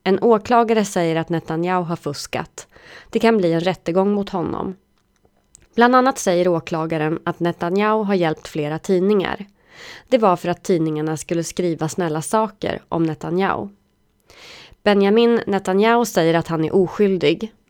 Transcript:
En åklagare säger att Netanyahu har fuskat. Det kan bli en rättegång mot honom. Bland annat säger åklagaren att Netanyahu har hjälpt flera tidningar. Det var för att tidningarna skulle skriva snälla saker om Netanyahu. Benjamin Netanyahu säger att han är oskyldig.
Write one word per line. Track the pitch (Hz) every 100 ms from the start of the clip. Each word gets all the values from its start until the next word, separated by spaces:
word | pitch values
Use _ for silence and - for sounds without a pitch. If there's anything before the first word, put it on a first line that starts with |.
En | 185 190
åklagare | 233 214 214 240 233 220
säger | 202 185 165 160
att | 160
Netanyahu | 165 - 165 175 185
har | 165 170
fuskat. | 147 143 - - - - - - - - -
Det | 226
kan | 226 220
bli | 175
en | 165
rättegång | 180 - - 175 196
mot | 202 196
honom. | 190 160 - 190 185 _ _ _ _ _ _ _ _ _
Bland | - 240 254
annat | 254 269
säger | 202 175 180
åklagaren | 165 160 165 160 160 156 165
att | 170 160
Netanyahu | 170 165 170 190 214 220
har | 202
hjälpt | 196 165 - -
flera | 160 147 160
tidningar. | - 185 190 208 175 - - _ _ - - - _
Det | 254
var | 214 175
för | 175
att | 175
tidningarna | - 175 160 151 156 156
skulle | - 170
skriva | 165 - 175 160 160
snälla | - 170 151
saker | - 220 220 - - - -
om | 165
Netanyahu. | 160 151 160 175 196 - 202 - _ _ _ _ _ - - - - _
Benjamin | 208 202 196 220 233 233 -
Netanyahu | 190 196 190 220 233
säger | 233 190 165
att | 165 160
han | 160
är | 156
oskyldig. | 196 175 - 202 185 151 165 220 - _